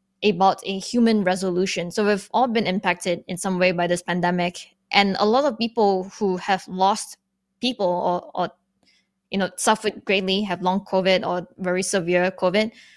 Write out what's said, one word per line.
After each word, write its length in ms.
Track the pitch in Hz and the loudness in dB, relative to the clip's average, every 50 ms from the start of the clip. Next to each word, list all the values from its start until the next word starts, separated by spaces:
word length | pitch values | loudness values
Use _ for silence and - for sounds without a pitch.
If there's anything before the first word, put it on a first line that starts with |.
| _ _ _ _ - | _ _ _ _ 2
about 380 | 208 202 170 190 190 180 - - | 2 4 4 4 4 4 2 -4
a 140 | - 196 190 | -8 -8 -6
human 460 | 190 - - 240 233 226 220 214 196 | -8 -4 0 2 4 4 4 4 2
resolution. 640 | 180 185 190 190 190 175 175 185 185 - 185 170 175 | 2 0 0 -2 -2 0 0 0 -2 -2 -4 -6 -6
So 160 | - - 214 | -4 -2 2
we've 240 | 202 208 190 - - - | 2 0 0 -2 -2 0
all 140 | 226 247 | 0 2
been 200 | 254 220 233 208 | 2 2 0 0
impacted 560 | 160 185 196 - 190 180 180 - 190 175 - - - | 0 -2 -2 0 -2 -2 -2 -2 -4 -4 -4 -4 -10
in 80 | 185 | -10
some 220 | 175 - 196 185 180 | -6 -4 -4 0 2
way 140 | 185 185 185 | 2 2 2
by 140 | 175 175 | 2 0
this 160 | 175 180 175 - | 0 0 -2 -2
pandemic. 720 | - 175 180 175 175 180 180 175 180 180 - - - _ _ _ _ | -4 -2 0 0 0 0 0 -2 -2 -4 -8 -18 -20 _ _ _ _
And 260 | - 202 202 196 190 - | 2 2 2 2 2 2
a 80 | 208 | 2
lot 180 | 208 220 262 285 | 2 2 2 2
of 140 | 294 226 - | 0 0 -2
people 460 | 226 226 226 - 214 202 196 185 185 196 - - | -4 -4 0 2 2 2 2 0 -2 -6 -8 -4
who 200 | 220 196 185 180 | -2 -2 -2 -2
have 280 | - - 196 185 - - | 0 -2 -2 -2 -2 -8
lost 500 | 185 185 190 196 214 208 - - - - _ _ _ _ _ _ _ _ | -2 2 2 2 2 0 -4 -12 -14 -20 _ _ _ _ _ _ _ _
people 260 | - 247 254 - 202 | -4 -4 -2 0 0
or, 440 | 175 175 175 - 175 175 180 - - - | 0 0 0 0 0 -2 -2 -4 -8 -6
or, 160 | - 185 196 - _ _ _ _ _ _ _ _ _ _ _ _ _ _ _ | -4 -4 -4 -6 _ _ _ _ _ _ _ _ _ _ _ _ _ _ _
you 80 | - 196 | -2 -2
know, 120 | 190 180 - | -2 -2 -4
suffered 480 | - - 233 226 208 - 214 - - - | -2 2 2 2 2 0 -4 -6 -4 -4
greatly, 380 | - 202 196 190 185 190 196 214 | 0 0 0 2 0 0 -2 0
have 200 | 202 180 170 175 | -2 -4 -2 -2
long 220 | 185 185 196 196 | -2 -2 -2 -2
covid 420 | - - 190 185 190 190 180 - | -2 -2 0 2 4 2 2 2
or 220 | - 180 180 175 - _ - | -2 -4 -4 -6 -10 _ -8
very 240 | 185 180 180 185 185 | -4 -2 -2 -2 -2
severe 480 | - - 196 165 170 180 180 180 185 | -2 -2 -2 0 2 2 2 2 0
covid, 400 | 190 - - 180 175 208 220 226 - - - - - | -2 0 -2 0 2 2 0 0 -4 -14 -20 -20 -20